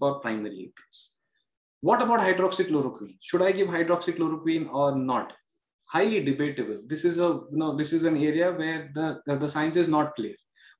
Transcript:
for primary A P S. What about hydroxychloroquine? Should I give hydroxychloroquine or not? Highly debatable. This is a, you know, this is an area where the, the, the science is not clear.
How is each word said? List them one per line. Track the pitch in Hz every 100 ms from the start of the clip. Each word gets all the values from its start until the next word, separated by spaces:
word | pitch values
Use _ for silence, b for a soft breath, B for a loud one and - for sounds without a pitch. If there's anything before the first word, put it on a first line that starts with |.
for | 139 -
primary | 117 107 107 95
A | 90
P | - _
S. | - - _ _ _ _ _ _ _
What | 156 240
about | 233 233
hydroxychloroquine? | 185 175 185 185 175 151 131 - 101 -
Should | - 175
I | 185
give | 190 185
hydroxychloroquine | 170 170 170 - 165 156 156 160 160 156
or | 131 143 135
not? | 131 123 - - _ _ _ _
Highly | - 165 220 208
debatable. | 139 135 147 135 107 104 131
This | 151
is | 175 170
a, | 175
you | 139 -
know, | 147 156 139
this | 147
is | 165
an | 160 151
area | 151 156 180
where | 160 160 160 139
the, | 147 160 139 143
the, | 139
the | 143
science | 156 156 175
is | 165
not | 151 147 -
clear. | 107 - _ b b b